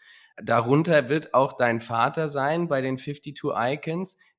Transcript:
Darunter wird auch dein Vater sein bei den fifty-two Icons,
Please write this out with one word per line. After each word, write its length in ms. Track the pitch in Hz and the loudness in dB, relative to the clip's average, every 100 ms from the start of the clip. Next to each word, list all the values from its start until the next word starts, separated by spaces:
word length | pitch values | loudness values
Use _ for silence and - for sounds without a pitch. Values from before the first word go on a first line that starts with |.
| - - _ - | -20 -20 _ -12
Darunter 680 | 110 117 117 143 165 151 120 | 0 0 4 2 4 2 2
wird 260 | 151 156 127 | -2 2 2
auch 180 | 131 | 2
dein 260 | - 120 117 | 2 0 0
Vater 480 | 117 117 131 160 156 | -2 0 0 0 -4
sein 400 | 143 139 170 170 | -2 0 0 0
bei 140 | 139 | 0
den 160 | 131 131 | -2 -4
fifty-two 540 | - 143 - 135 147 - | -6 -10 -12 -8 -4 -2
Icons, 640 | 120 151 - 170 185 - _ | -2 -2 -4 -6 -6 -12 _